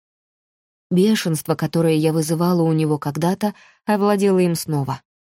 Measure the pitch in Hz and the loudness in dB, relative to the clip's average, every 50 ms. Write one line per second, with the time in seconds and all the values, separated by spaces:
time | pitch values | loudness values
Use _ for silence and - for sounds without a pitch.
0 | _ _ _ _ _ _ _ _ _ _ _ _ _ _ _ _ _ - 180 175 | _ _ _ _ _ _ _ _ _ _ _ _ _ _ _ _ _ -2 2 2
1 | 190 220 220 - - 175 160 147 - - 156 - 160 151 - 165 165 165 160 156 | 4 4 2 0 0 -2 -4 -4 -2 -4 -4 -2 -4 -4 -2 0 0 2 2 2
2 | 156 160 156 165 156 156 165 156 170 180 180 170 165 160 160 156 156 151 151 147 | 0 0 0 0 -2 -2 -2 0 0 0 2 2 2 2 2 0 0 0 -2 -2
3 | - 147 143 156 160 175 196 - 208 208 - - - _ _ _ _ - 208 202 | -4 -6 -4 -2 -2 -2 -2 -2 -4 -6 -6 -8 -18 _ _ _ _ -2 0 2
4 | 202 208 208 196 202 196 190 185 180 175 165 160 - - 151 143 135 135 135 135 | 2 2 2 2 2 2 2 2 2 0 0 -2 -4 -4 -4 -2 -2 -4 -6 -8
5 | _ _ _ _ _ | _ _ _ _ _